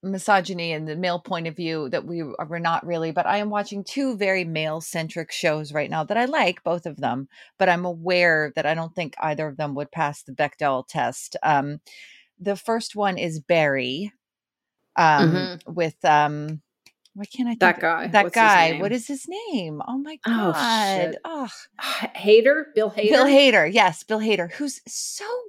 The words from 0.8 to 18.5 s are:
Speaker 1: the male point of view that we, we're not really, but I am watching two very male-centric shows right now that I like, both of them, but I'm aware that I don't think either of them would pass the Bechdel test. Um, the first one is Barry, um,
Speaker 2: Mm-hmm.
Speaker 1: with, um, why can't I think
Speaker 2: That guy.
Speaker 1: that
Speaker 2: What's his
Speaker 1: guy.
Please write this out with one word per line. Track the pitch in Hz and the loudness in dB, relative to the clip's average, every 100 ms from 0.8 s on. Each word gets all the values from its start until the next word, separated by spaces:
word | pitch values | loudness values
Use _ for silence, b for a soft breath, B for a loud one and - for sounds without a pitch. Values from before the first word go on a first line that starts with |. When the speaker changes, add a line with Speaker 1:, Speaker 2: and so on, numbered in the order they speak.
| 156 | -6
Speaker 1:
the | 156 | -4
male | 180 175 | -2 -4
point | - 175 165 | -4 -6 -6
of | |
view | 156 165 160 143 | -6 -4 -4 -4
that | 156 156 | -6 -6
we, | 170 | -8
we're | 151 - 160 170 | -8 -8 -8 -4
not | 170 165 - | -2 -2 -2
really, | 170 160 | -4 -2
but | 156 170 | -2 0
I | 202 | 0
am | 208 | 0
watching | 208 202 202 | -4 -4 -8
two | 190 - 269 214 | -8 -4 -4 -2
very | 196 190 | 0 0
male-centric | 170 160 156 156 160 170 160 - 160 | -2 -4 -4 -6 -6 -6 -6 -8 -8
shows | - 175 156 151 | -2 0 0 -2
right | 147 143 | -4 -2
now | 156 | -4
that | 156 214 | -2 -2
I | |
like, | 247 302 196 185 | 0 2 0 0
both | - 175 170 | -4 -4 -4
of | 143 | -6
them, | 135 123 135 b b _ | -4 -4 -8 b b _
but | 190 | 2
I'm | 175 | 2
aware | 180 170 170 180 175 156 151 151 | 0 -6 0 4 4 4 0 -2
that | 147 | -2
I | |
don't | 160 165 165 | -2 -4 -6
think | 160 - | -8 -4
either | 156 151 156 | -4 -2 -6
of | 143 | -6
them | 151 | -6
would | 139 147 | -6 -8
pass | 175 147 147 | -4 -4 -4
the | - | -16
Bechdel | 131 147 _ 147 131 131 | -4 -4 _ -2 -2 -4
test. | 165 120 131 - - | -4 -4 -4 -12 -4
Um, | 151 143 143 151 _ B B B B _ | 2 2 0 -8 _ B B B B _
the | 185 196 | -6 -6
first | - 226 226 208 | -2 -4 -4 -4
one | 202 180 | -2 -2
is | 175 160 | -6 -6
Barry, | - 170 151 135 123 135 202 _ _ _ _ _ _ _ _ - | 0 2 4 0 -2 -6 -8 _ _ _ _ _ _ _ _ 2
um, | 165 151 160 | 4 6 4
Speaker 2:
Mm-hmm. | 180 185 175 - | 2 -2 -8 -12
Speaker 1:
with, | 160 165 - | -4 -4 0
um, | 170 147 147 147 151 156 _ _ _ _ _ | 2 4 4 -2 -8 -10 _ _ _ _ _
why | 202 208 | -16 -14
can't | - 240 | -4 -4
I | |
think | 233 | 2
Speaker 2:
That | 185 175 | 2 2
guy. | 165 165 - | -2 -2 2
Speaker 1:
that | 208 | 2
Speaker 2:
What's | 185 233 | 2 4
his | |
Speaker 1:
guy. | 220 | 6